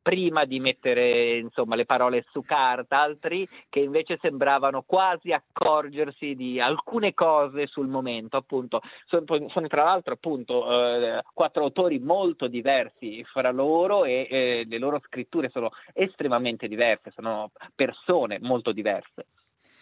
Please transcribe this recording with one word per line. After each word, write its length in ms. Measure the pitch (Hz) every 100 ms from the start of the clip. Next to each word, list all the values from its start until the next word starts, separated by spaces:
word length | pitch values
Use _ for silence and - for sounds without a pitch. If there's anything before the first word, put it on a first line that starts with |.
prima 440 | - 185 180 156 143
di 140 | 131
mettere, 760 | 131 127 131 120 123 120 120 117
insomma, 380 | 117 - 117 113
le 100 | 117
parole 400 | 131 123 123 -
su 120 | -
carta, 560 | 131 147 131 127 123 139
altri 480 | 147 147 165 175 190 - -
che 100 | -
invece 400 | 139 147 160 170
sembravano 640 | 170 139 139 139 139 135
quasi 480 | - 185 190 170 170
accorgersi 1040 | 156 - - 165 151 147 143 151 139 147 135
di 240 | 127 123
alcune 560 | 123 160 - 226 208 -
cose 500 | 165 156 143 139 143
sul 220 | - 135
momento, 500 | 135 131 117 110 135
appunto. 440 | - 135 123 185 - - -
Sono, 200 | 170 151 160 147
sono 180 | - 156
tra 160 | 147
l'altro, 300 | 156 185 -
appunto, 560 | 123 170 143 120 123 120
eh, 540 | 120 123 120 120 113 -
quattro 300 | - 165 -
autori 340 | 147 165 180 147
molto 500 | 127 185 190 160 131
diversi 760 | 120 120 135 113 _ 117 107
fra 280 | 117 - 127
loro 540 | 127 139 160 185 202 156
e, 220 | 127 131
eh, 360 | 135 127 120 113
le 100 | 117
loro 240 | 131 147 -
scritture 420 | - 143 170 131
sono 220 | 127 113 - -
estremamente 760 | - 190 - 147 120 123 110 113
diverse, 440 | 107 120 107 - -
sono 340 | 113 107 107 - -
persone 640 | _ 131 - - 175 120 98
molto 320 | 117 143 156
diverse. 540 | 107 104 101 - - - _ _ _ _ _